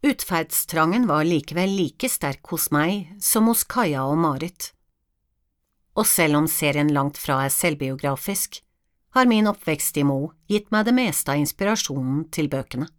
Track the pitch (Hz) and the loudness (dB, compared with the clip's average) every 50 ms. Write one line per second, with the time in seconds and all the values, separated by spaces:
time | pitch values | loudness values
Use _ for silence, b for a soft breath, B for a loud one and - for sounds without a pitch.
0 | - 285 262 - - - 190 165 165 160 - - - - 165 160 160 165 190 240 | 2 0 0 0 -4 -4 -2 -4 -4 -2 -4 -4 -4 -2 0 0 2 2 2 2
1 | 247 208 147 151 156 170 175 151 147 - 151 175 185 196 196 196 175 139 - _ | 2 2 2 2 2 2 2 0 0 -2 -4 -2 0 0 0 0 -2 -2 -4 _
2 | - 254 - - - 143 131 - _ - 170 160 - - 151 147 151 170 202 208 | -4 -4 -4 -2 -4 -6 -6 -6 _ -8 -6 -4 -2 0 0 0 2 2 0 -2
3 | 180 156 190 208 - - - 220 220 226 233 - - - - 254 233 170 147 131 | -6 -10 -14 -6 -2 0 2 4 4 4 2 0 -2 -2 -2 0 0 2 0 0
4 | 131 135 147 160 165 156 139 135 156 180 _ _ - - _ _ _ _ _ _ | 0 0 0 2 2 0 0 -2 -6 -8 _ _ -14 -14 _ _ _ _ _ _
5 | _ _ _ _ _ _ _ _ _ _ _ _ _ _ _ _ _ _ _ - | _ _ _ _ _ _ _ _ _ _ _ _ _ _ _ _ _ _ _ -2
6 | 220 - - - 170 151 147 147 151 160 - - 160 147 139 147 147 151 147 143 | 0 0 2 2 2 4 4 2 2 0 0 0 0 0 2 2 2 2 2 2
7 | 139 143 - - - - 139 135 135 135 - - - 175 151 143 143 131 135 131 | 0 -2 -4 -6 -4 -2 -2 0 0 0 -2 0 0 0 -2 -2 -4 -6 -6 -4
8 | - 143 139 131 - - 196 - - - - - _ _ _ _ _ _ _ _ | -4 -4 -4 -4 -4 -6 -4 -4 -6 -8 -8 -18 _ _ _ _ _ _ _ _
9 | _ _ _ 262 254 247 226 214 214 208 202 - - - 156 147 - - - 147 | _ _ _ 4 4 6 6 4 4 2 0 -2 -2 -4 -2 -2 -2 -4 0 2
10 | 143 143 139 135 143 160 _ _ _ _ 202 208 208 _ 214 214 214 233 247 254 | 2 2 2 0 -2 -6 _ _ _ _ -2 -2 0 _ 0 0 2 4 2 2
11 | 254 208 151 - - 143 139 147 147 - - - 196 202 220 214 - - 135 139 | 2 0 -2 -2 -2 -2 0 0 0 -2 -2 -2 -2 0 0 -2 -2 -4 -4 -4
12 | 127 127 135 147 160 156 - - 156 143 143 135 131 _ - 123 151 - _ | -2 0 -2 -2 -2 -4 -4 -4 -2 -2 -2 -4 -6 _ -6 -6 -6 -8 _